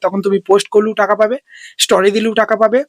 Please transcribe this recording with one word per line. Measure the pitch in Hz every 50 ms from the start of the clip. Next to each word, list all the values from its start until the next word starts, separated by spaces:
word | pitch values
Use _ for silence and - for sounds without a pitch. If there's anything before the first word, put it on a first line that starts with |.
| -
তখন | 185 190 196 190
তুমি | 202 196 196
পোস্ট | 190 - 190 202 - -
করলেও | - 208 214 220 214
টাকা | - 202 190 208
পাবে, | 196 214 214 240 285 _ _ - - - - - -
স্টোরি | - - 220 185 185 202
দিলেও | 202 220 220 226 214
টাকা | 226 214 208 220
পাবে | 202 220 214 214 262 285